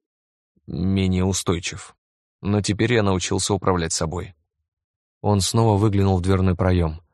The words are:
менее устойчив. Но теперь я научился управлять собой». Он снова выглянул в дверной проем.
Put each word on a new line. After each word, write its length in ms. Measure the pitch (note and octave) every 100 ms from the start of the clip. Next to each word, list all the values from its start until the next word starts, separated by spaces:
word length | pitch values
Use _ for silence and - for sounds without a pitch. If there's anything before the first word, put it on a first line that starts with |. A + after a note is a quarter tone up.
| _ _ _ _ _ _ -
менее 560 | D2 F#2 F#2+ F#2+ F#2
устойчив. 720 | F#2 F#2+ - E2+ - - - _ _ _ _ -
Но 220 | - G#2
теперь 300 | G2+ G#2 A2+
я 80 | A#2+
научился 500 | G2+ F#2 - F#2+ -
управлять 400 | G2+ - F2+ E2
собой». 440 | - D#2+ F2 - - _ _ _ _ _ _ _ _
Он 180 | G2+ G2+
снова 360 | F#2 A#2 A2+ G2+
выглянул 420 | A2 G2 G2 F#2
в 40 |
дверной 320 | F#2 F#2+ F#2
проем. 480 | F2 F#2 F2+ D#2+ D#2 _